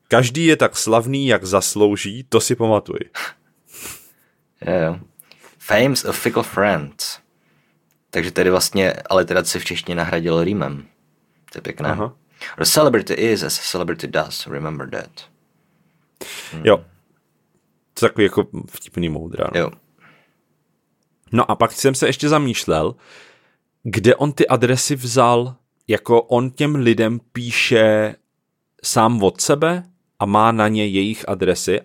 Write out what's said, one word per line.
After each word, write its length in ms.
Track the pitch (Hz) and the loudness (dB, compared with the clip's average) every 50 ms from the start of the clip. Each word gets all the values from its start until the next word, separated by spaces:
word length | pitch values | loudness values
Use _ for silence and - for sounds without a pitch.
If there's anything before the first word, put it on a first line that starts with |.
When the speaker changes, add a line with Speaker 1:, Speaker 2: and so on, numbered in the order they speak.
| _ _ | _ _
Speaker 1:
„Každý 380 | - 117 127 120 123 156 170 | 2 2 2 2 0 0 2
je 100 | 160 156 | 4 4
tak 220 | - 131 110 - - | 4 2 0 0 -2
slavný, 500 | - 110 110 117 113 123 139 139 139 131 | 0 2 2 2 2 0 -2 -2 0 2
jak 160 | 113 95 90 | 2 0 0
zaslouží, 800 | 92 95 98 90 - - 101 104 104 104 101 - 101 101 123 131 - | 0 0 0 0 0 2 2 4 4 4 0 -4 -8 -10 -12 -6 -2
to 100 | - 113 | 0 0
si 160 | - - 127 | 0 0 0
pamatuj.“ 440 | - 117 113 110 101 - - - - - - - - - - - _ _ _ _ _ _ _ - - - - - - - _ _ _ _ _ _ _ _ _ _ _ - - | 0 0 2 2 0 0 -4 -8 -10 -10 -10 -10 -12 -12 -12 -14 _ _ _ _ _ _ _ -20 -18 -16 -16 -16 -18 -20 _ _ _ _ _ _ _ _ _ _ _ -6 -4
Speaker 2:
Jo, 60 | 90 92 82 | -2 0 0
jo. 140 | 80 85 95 - - _ - _ _ - _ _ - _ _ | -2 -2 -6 -12 -18 _ -20 _ _ -20 _ _ -20 _ _
„Fame's 460 | - - 107 107 123 139 135 120 - | -4 0 2 2 2 2 2 0 -2
a 60 | - | -4
fickle 320 | - - - 123 117 - 113 | -6 -4 -4 -2 -2 -2 -2
friend.“ 600 | - - 95 98 104 95 80 73 71 - - - - - - _ _ _ _ _ _ _ _ _ _ _ _ _ _ _ _ _ _ | -2 -2 0 2 2 2 0 -2 -8 -10 -12 -12 -12 -12 -14 _ _ _ _ _ _ _ _ _ _ _ _ _ _ _ _ _ _
Takže 220 | - 90 82 90 | -6 -6 -6 -2
tady 180 | 80 85 90 90 | 0 0 2 2
vlastně 440 | 92 90 - - - 98 95 90 - | 2 2 0 0 0 0 2 2 0
aliteraci 680 | - - - 98 92 90 85 90 90 85 - - 92 | -2 -4 0 0 2 2 2 0 0 0 -2 -4 -6
v 60 | 85 | -6
češtině 300 | - 90 85 - - 87 | -8 -8 -8 -8 -6 -4
nahradil 480 | 87 82 82 87 85 82 85 82 82 85 | -4 -4 -2 -2 -2 -2 0 0 0 0
rýmem. 400 | 92 104 101 78 69 71 69 69 - _ _ _ _ _ _ _ _ _ _ _ _ | 0 -2 -2 -4 -6 -6 -10 -14 -18 _ _ _ _ _ _ _ _ _ _ _ _
To 60 | - - | -20 -14
je 40 | |
pěkné. 280 | - - - - 73 73 | -12 -12 -10 -6 -6 -4
Speaker 1:
Aha. 240 | 80 92 107 120 - _ _ _ _ _ - - - - | -4 -4 -6 -8 -10 _ _ _ _ _ -18 -18 -8 -4
Speaker 2:
„A 80 | 80 | -2
celebrity 480 | - - 156 156 143 120 110 - - 92 | 2 4 4 4 4 4 2 0 -2 -2
is 300 | - 101 117 110 95 85 | -2 0 0 0 0 -2
as 160 | 71 - - | -4 -6 -6
a 20 | |
celebrity 460 | - - - 90 90 85 85 82 - 69 | -6 -6 -6 -4 -4 -4 -6 -6 -8 -4
does, 400 | 76 78 76 - - - - - | -2 -2 -4 -4 -6 -12 -12 -10
remember 420 | 69 69 76 78 78 71 67 67 | -10 -8 -8 -8 -8 -10 -10 -10
that.“ 220 | 104 98 - - _ - - - _ _ _ _ _ _ _ _ _ _ _ _ _ _ _ _ _ _ - - - - - - - | -10 -12 -12 -14 _ -20 -20 -20 _ _ _ _ _ _ _ _ _ _ _ _ _ _ _ _ _ _ -18 -16 -16 -16 -16 -14 -14
Hmm. 80 | 80 80 | -2 2
Speaker 1:
Jo. 120 | 110 101 92 - - _ _ _ _ _ _ _ _ _ _ _ _ _ _ _ _ _ _ _ _ _ - | 2 2 2 0 -6 _ _ _ _ _ _ _ _ _ _ _ _ _ _ _ _ _ _ _ _ _ -2
To 60 | 113 | -2
je 40 | 113 | 0
takový 140 | - - 104 | 2 2 2
jako 240 | 95 - 104 101 - - - - - | 2 2 0 -2 -2 -6 -12 -14 -14
vtipný 400 | - - - - - 87 87 82 | -18 -20 -20 -12 -8 -6 -4 -4
moudra, 380 | 78 76 80 82 - - - - - | -4 -6 -10 -10 -6 -6 -6 -2 -2
no. 40 | 87 | -2
Speaker 2:
Jo. 100 | 80 - - _ _ _ _ _ _ _ _ _ _ _ _ _ _ _ _ _ _ _ _ _ _ _ _ _ _ _ _ _ _ _ | -2 -2 -6 _ _ _ _ _ _ _ _ _ _ _ _ _ _ _ _ _ _ _ _ _ _ _ _ _ _ _ _ _ _ _
Speaker 1:
No 200 | - 117 - - | 0 0 2 2
a 40 | 107 | 2
pak 160 | - 120 113 | 2 0 0
jsem 240 | - - - 135 131 | 0 0 0 0 2
se 120 | - - 120 | 2 2 0
ještě 220 | 127 - - 147 | 0 0 0 0
zamýšlel, 640 | 156 151 147 127 110 - - - 82 78 78 85 123 - _ _ - - - - _ _ _ _ _ _ _ _ _ _ - | 2 2 2 0 -2 -4 -2 -2 0 0 0 -2 -4 -8 _ _ -20 -20 -20 -20 _ _ _ _ _ _ _ _ _ _ -10
kde 320 | 120 95 - 87 113 123 | -6 -4 2 4 4 4
on 160 | - 147 147 143 | 4 2 0 0
ty 140 | - - - | 0 2 2
adresy 480 | 135 123 123 120 127 123 - - 147 | 2 2 2 2 2 0 0 -2 -4
vzal, 600 | 135 123 123 113 131 120 120 123 120 120 127 127 - _ _ _ _ _ - | -4 -4 -2 2 4 4 4 4 2 0 -2 -8 -14 _ _ _ _ _ -2
jako 340 | 107 101 - - 120 117 | -2 -2 2 4 4 4
on 300 | - - 123 120 127 131 | 4 4 2 0 0 -2
těm 240 | 127 - 147 147 147 | -2 -2 -2 0 0
lidem 440 | 143 127 117 113 117 117 110 117 117 - _ | 2 2 2 4 4 2 0 0 -4 -8 _
píše 840 | _ 120 120 120 113 - - - 123 113 110 110 107 107 107 107 110 - _ _ _ _ _ _ _ _ _ _ _ _ - | _ -10 -8 -6 -4 -2 0 2 4 4 4 4 4 2 0 -2 -6 -10 _ _ _ _ _ _ _ _ _ _ _ _ -10
sám 400 | - - 123 110 113 120 113 98 | -4 0 2 2 2 2 2 2
od 180 | 92 - - | 2 2 0
sebe 420 | - - 147 147 160 160 175 180 175 - _ _ _ _ _ _ | 0 0 0 2 2 0 -2 -2 -6 -12 _ _ _ _ _ _
a 60 | - | -2
má 260 | - - 107 107 113 | 0 2 4 4 4
na 160 | 113 110 107 107 | 4 2 2 2
ně 180 | 110 107 104 | 2 0 0
jejich 440 | 104 95 98 98 104 110 - - - | 0 0 0 0 -2 -4 -6 -6 -8
adresy, 520 | 101 92 95 87 90 - - - 92 107 - | -4 0 0 0 0 0 0 -2 -2 -2 0